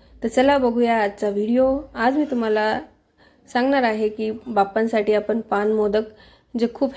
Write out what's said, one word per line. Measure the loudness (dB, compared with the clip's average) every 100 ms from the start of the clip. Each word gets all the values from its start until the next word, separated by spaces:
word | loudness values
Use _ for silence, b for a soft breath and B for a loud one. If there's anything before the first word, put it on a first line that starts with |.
| b -8
तर | -2
चला | 2 4 4
बघूया | 2 2 2 2
आजचा | 0 -2 -2
व्हिडिओ. | -2 0 2 2 0 -4
आज | -2 0 0
मी |
तुम्हाला | 0 -2 0 0 0 -2 -6 _ _ b b b -6
सांगणार | -2 2 2
आहे | 0 0 -2
की | -2 -6 -6 -2
बाप्पांसाठी | 0 0 0 0 0 2
आपण | 0 0 -4
पान | -2 -2 0
मोदक | 0 0 0 -4 b b b _ -4
जे | -2
खूप | 0 -4